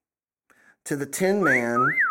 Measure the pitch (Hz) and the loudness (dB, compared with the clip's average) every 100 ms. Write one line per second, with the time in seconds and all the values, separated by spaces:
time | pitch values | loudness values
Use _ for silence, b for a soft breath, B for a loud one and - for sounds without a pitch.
0 | _ _ _ _ _ b b b - 143 | _ _ _ _ _ b b b -8 -8
1 | 139 - 185 202 160 127 117 120 - - | -6 -2 0 2 2 2 2 0 0 0
2 | - | -2